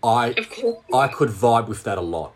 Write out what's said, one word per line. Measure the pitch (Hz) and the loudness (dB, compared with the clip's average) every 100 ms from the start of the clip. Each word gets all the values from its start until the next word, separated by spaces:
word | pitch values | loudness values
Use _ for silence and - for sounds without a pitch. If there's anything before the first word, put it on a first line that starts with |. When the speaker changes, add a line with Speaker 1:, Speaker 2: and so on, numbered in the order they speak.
Speaker 1:
I, | 113 117 120 123 | 2 2 2 -2
Speaker 2:
Of | 226 | -8
course. | - 233 233 - | -4 -4 -4 -2
Speaker 1:
I | 127 139 | 2 2
could | - 139 | 2 0
vibe | 110 120 113 113 | 2 4 4 0
with | 104 | -6
that | 117 101 | -6 -4
a | |
lot. | 87 85 76 | -4 -6 -8